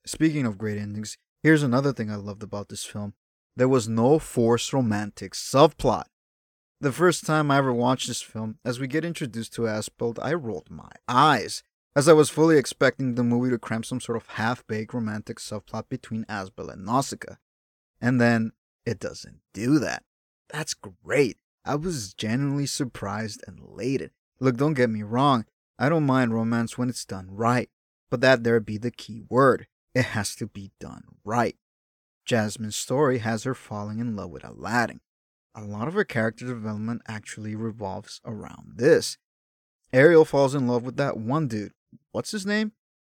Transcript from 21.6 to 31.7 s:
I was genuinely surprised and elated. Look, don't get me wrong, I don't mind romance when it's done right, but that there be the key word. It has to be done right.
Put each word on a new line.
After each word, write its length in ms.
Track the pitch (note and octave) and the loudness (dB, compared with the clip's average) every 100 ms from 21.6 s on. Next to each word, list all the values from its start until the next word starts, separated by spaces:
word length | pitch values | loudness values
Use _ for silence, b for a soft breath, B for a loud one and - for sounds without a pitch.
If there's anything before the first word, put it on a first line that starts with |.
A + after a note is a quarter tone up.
I 100 | - | -4
was 400 | D3 F3+ D#3 F#2+ | -4 -2 -6 -8
genuinely 520 | - A2 B2 C#3 C#3 C#3 | -8 -4 -2 0 -2 -4
surprised 800 | - B2+ - G2+ G#2 A2 - - | -4 -6 -6 -8 -6 -8 -10 -18
and 120 | F2+ | -20
elated. 540 | G1+ G1+ A#2+ C3+ D#2 - _ _ | -18 -8 -4 -4 -6 -14 _ _
Look, 180 | C3 A#2+ | -2 2
don't 180 | D3 | 0
get 140 | C3+ B2 | 2 2
me 140 | G#2+ | 0
wrong, 420 | G#2 A#2+ C#3+ B2 - _ _ - | -2 2 4 2 -2 _ _ -2
I 100 | B2+ | 0
don't 180 | E3 C#3+ | 2 4
mind 260 | C3 A#2+ | 2 2
romance 460 | A2+ A2+ A#2 A2+ - | 0 0 0 -2 -2
when 100 | B2 | -4
it's 160 | - | -4
done 240 | - F#2+ F#2 | -10 -12 -12
right, 380 | G2 A2+ B2 G#2+ _ _ _ _ | -2 2 2 -2 _ _ _ _
but 120 | B2 | 2
that 200 | B2+ B2+ | 4 4
there 160 | A#2 A#2 | 4 2
be 180 | G#2+ G#2+ | 0 -4
the 120 | A#2 | -6
key 320 | - - A2+ F#2+ | -8 -14 -16 -2
word. 380 | A#2 C3+ G#2 - _ _ | 4 4 4 -2 _ _
It 120 | C3 B2 | -2 -2
has 280 | A2 G2+ - | -2 -6 -8
to 100 | A2+ | -12
be 240 | G#2 G2 _ | -12 -18 _
done 240 | D2+ - - _ | -18 -18 -20 _
right. 320 | G2+ A#2+ A2+ - _ | -4 0 0 -4 _